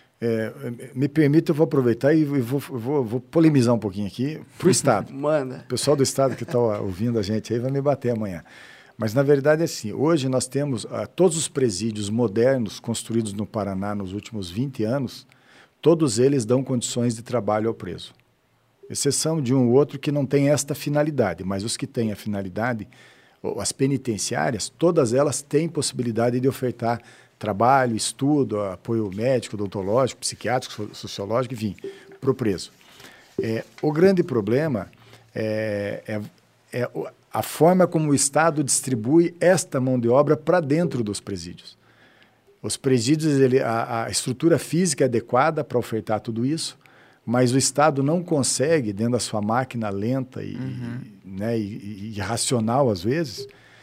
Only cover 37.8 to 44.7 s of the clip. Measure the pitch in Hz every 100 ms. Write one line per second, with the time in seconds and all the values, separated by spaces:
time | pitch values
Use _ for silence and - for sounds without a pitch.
37.8 | 175 170 151 139 - 147 165 151 143 -
38.8 | - 123 110 165 170 - 170 185 - 143
39.8 | 131 127 117 127 147 147 151 180 143 151
40.8 | 175 127 104 98 - 95 85 - - -
41.8 | _ _ _ _ _ _ _ _ 107 -
42.8 | 135 127 110 156 156 139 131 127 131 113
43.8 | - 117 113 101 - 127 165 151 -